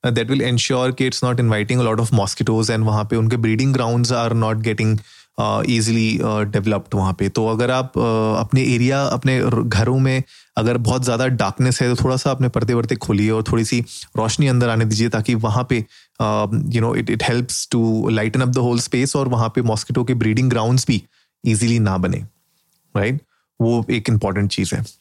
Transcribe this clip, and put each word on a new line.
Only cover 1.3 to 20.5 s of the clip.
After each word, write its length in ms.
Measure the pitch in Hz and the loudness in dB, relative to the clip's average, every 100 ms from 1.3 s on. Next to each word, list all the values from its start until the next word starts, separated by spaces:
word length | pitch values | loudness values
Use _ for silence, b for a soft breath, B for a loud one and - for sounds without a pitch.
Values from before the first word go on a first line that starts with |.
| 123 | 2
inviting 420 | 117 107 104 123 | 2 0 0 0
a 60 | 120 | 0
lot 120 | 110 | 0
of 140 | 117 | 2
mosquitoes 500 | 120 98 - 107 110 | 2 0 -2 0 2
and 140 | 110 113 | 0 0
वहाँ 260 | 110 107 | 2 0
पे 120 | 107 117 | 0 0
उनके 200 | 113 117 | 0 2
breeding 400 | 113 113 135 131 | 0 2 2 0
grounds 360 | 117 120 120 | 0 0 0
are 300 | 123 117 113 | 0 0 0
not 180 | 110 110 | 0 0
getting, 360 | 113 107 110 107 B B B - | -2 0 0 0 B B B -4
अ, 240 | 107 107 | -2 0
easily, 580 | 107 117 107 113 110 - | 0 0 2 0 0 0
अ, 240 | 113 107 | 0 -2
developed 500 | 104 107 101 101 - | 0 0 0 -2 -2
वहाँ 180 | 101 95 | -2 0
पे। 160 | 90 98 | 0 -2
तो 180 | 104 110 | 0 0
अगर 240 | 110 123 | 0 0
आप, 280 | 127 131 - | 0 -2 -2
अ, 420 | 117 110 110 107 | 0 2 2 0
अपने 220 | 107 131 | 2 2
एरिया, 400 | 131 123 123 135 | 2 2 2 0
अपने 380 | 139 120 135 131 | 0 0 0 0
र-, 180 | - 120 | 0 0
घरों 360 | 117 98 113 131 | 0 2 2 2
में 240 | 135 131 131 B B - | 2 0 -4 B B -2
अगर 200 | 113 120 | 0 0
बहुत 280 | 117 123 | 0 0
ज़्यादा 220 | 127 117 131 | 0 0 0
डार्कनेस 560 | 123 98 - 127 123 | 0 -2 0 0 0
है, 120 | 123 | 0
तो 100 | 120 | 0
थोड़ा 120 | 131 131 | 0 0
सा 140 | - | -2
अपने 180 | 131 123 | 0 0
पर्दे 260 | 117 110 | 0 0
वर्दे 220 | 120 113 110 | 0 0 -4
खोलिए 340 | - 104 104 | -2 0 2
और 120 | 110 | 0
थोड़ी 220 | 107 117 | 0 0
सी 160 | 110 120 117 B B - | 0 -2 -4 B B -4
रोशनी 300 | 113 - 143 | -4 0 2
अंदर 220 | 123 120 | 2 2
आने 160 | 113 | 2
दीजिए, 240 | 113 107 117 | 0 0 0
ताकि 260 | 110 104 | 0 0
वहाँ 320 | 117 113 107 123 | 0 0 -2 0
पे, 160 | 120 104 B B _ | -2 -4 B B _
अ, 260 | 110 107 104 | -2 0 0
you 340 | 113 - 117 | -2 -2 0
know, 140 | 113 123 | 0 -2
it, 80 | |
it 180 | 113 110 | -2 -2
helps 460 | - 120 123 - - | -2 -2 -2 -6 -2
to 280 | 120 113 110 | 0 2 0
lighten 340 | 110 110 110 127 | 0 0 0 0
up 120 | 127 | 0
the 100 | 127 | 2
whole 300 | 123 120 - | 2 0 0
space 280 | 127 135 143 | 0 0 0
और 120 | 135 | 0
वहाँ 200 | 120 113 | 0 0
पे 140 | - | 0
मॉस्किटो 420 | 117 110 - 123 | 0 -2 -2 -2
के 100 | 120 | 0
ब्रीडिंग 360 | 123 110 110 127 | 0 2 2 2